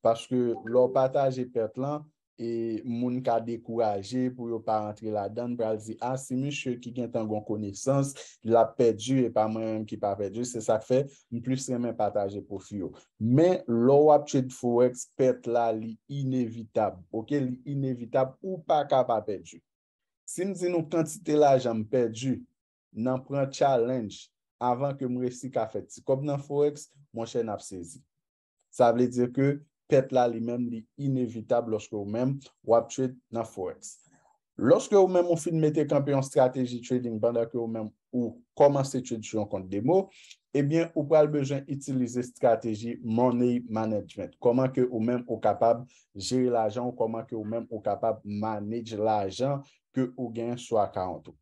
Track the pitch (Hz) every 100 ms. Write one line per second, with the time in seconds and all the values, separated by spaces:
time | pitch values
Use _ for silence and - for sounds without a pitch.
0 | 117 117 - 127 120 110 113 120 123 131
1 | 131 143 135 127 123 120 110 - 139 147
2 | 151 _ _ _ 117 117 113 110 - 117
3 | 123 123 123 117 113 117 - 117 110 101
4 | 98 127 127 127 117 113 110 107 107 107
5 | 110 104 101 110 120 120 110 110 107 110
6 | 120 131 - 127 139 143 131 123 120 120
7 | 120 120 110 107 - 107 101 98 - 139
8 | 139 - - - 110 113 113 - 120 104
9 | 110 131 120 110 110 110 110 110 110 110
10 | 104 98 101 104 123 117 107 110 - 127
11 | 143 - _ 117 131 131 - 120 120 117
12 | 104 104 98 101 - 98 - 104 85 -
13 | _ _ 110 131 175 180 - 117 123 143
14 | 151 143 143 143 127 - 123 120 123 123
15 | - - 131 123 123 117 117 110 113 110
16 | _ 139 135 127 117 113 110 - 104 92
17 | - 113 110 143 127 127 147 139 135 120
18 | 113 131 131 - 190 185 - 156 147 135
19 | 127 113 104 98 - - _ _ _ _
20 | _ _ - - 190 175 175 175 156 165
21 | 156 - - 151 147 135 120 113 107 127
22 | 117 110 131 123 - _ _ _ _ 107
23 | 120 131 131 139 135 - 143 127 117 131
24 | 107 - - _ _ _ 123 123 139 139
25 | 131 123 123 123 131 127 110 104 - -
26 | - 135 147 139 139 143 147 143 - _
27 | _ 113 117 123 113 101 - 95 82 -
28 | _ _ _ _ _ _ _ - 120 117
29 | 123 123 123 127 139 143 - _ _ 143
30 | 131 127 123 117 117 120 120 117 110 -
31 | 139 131 120 110 107 120 120 - - 107
32 | 101 110 127 139 - _ - 117 117 -
33 | 131 131 _ 117 110 - 90 - - -
34 | _ _ _ _ _ - 113 196 - 202
35 | 190 180 175 165 175 160 156 156 143 147
36 | 139 139 135 147 127 131 123 120 117 127
37 | 120 110 117 120 117 120 117 113 107 _
38 | _ 127 117 - _ - 143 143 135 127
39 | 123 113 110 110 104 98 92 98 123 185
40 | 196 - - - _ 147 143 160 165 -
41 | 143 156 151 147 135 139 139 139 143 135
42 | 120 120 123 - 127 110 117 107 117 123
43 | 117 110 127 120 123 123 120 110 110 107
44 | 98 - 90 _ 123 123 131 135 127 123
45 | 113 123 120 110 107 101 117 120 123 _
46 | _ 98 95 127 123 120 110 110 123 123
47 | 113 113 113 113 104 117 113 113 104 101
48 | 113 107 101 104 110 107 104 117 110 107
49 | 107 107 98 92 131 139 139 _ _ -
50 | 127 - 120 113 117 120 - 110 - 104
51 | 92 80 - -